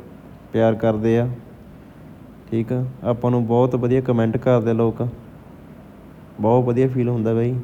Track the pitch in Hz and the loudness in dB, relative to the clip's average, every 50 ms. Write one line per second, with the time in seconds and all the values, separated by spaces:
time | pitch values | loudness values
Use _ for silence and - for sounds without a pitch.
0 | - - - - - - - - - - - 113 113 113 110 107 - 113 107 107 | -12 -18 -20 -20 -20 -20 -20 -20 -14 -6 -2 2 2 2 2 2 0 0 0 0
1 | 110 113 113 117 120 127 123 - - - - - - - - - - - - - | 0 2 2 2 0 -2 -6 -10 -14 -20 -20 -20 -20 -20 -20 -20 -20 -20 -20 -20
2 | - - - - - - - - - - 110 113 113 117 127 127 127 131 131 - | -20 -20 -20 -20 -20 -20 -20 -20 -12 -6 -4 -4 -2 -2 -2 -4 -4 -6 -8 -6
3 | 85 117 120 120 123 123 123 123 117 110 120 120 127 120 131 123 123 117 127 135 | -4 -2 -2 0 0 0 0 0 0 2 2 2 2 2 2 0 0 0 0 0
4 | 131 131 123 117 113 113 110 - - 131 127 120 113 117 113 113 117 113 110 - | 0 0 0 0 0 0 0 0 0 2 2 2 2 2 0 2 0 0 0 -2
5 | 120 123 - - - - - - - - - - - - - - - - - - | -6 -6 -8 -10 -18 -20 -20 -20 -20 -20 -20 -20 -20 -20 -20 -20 -20 -20 -20 -20
6 | - - - - - - - - 107 113 120 127 123 123 120 127 131 131 127 127 | -20 -20 -20 -20 -20 -18 -10 -4 0 2 2 2 2 2 2 2 0 0 0 0
7 | 120 120 123 117 107 113 113 113 117 123 127 123 | -2 0 0 -2 0 0 0 0 0 -2 -2 -4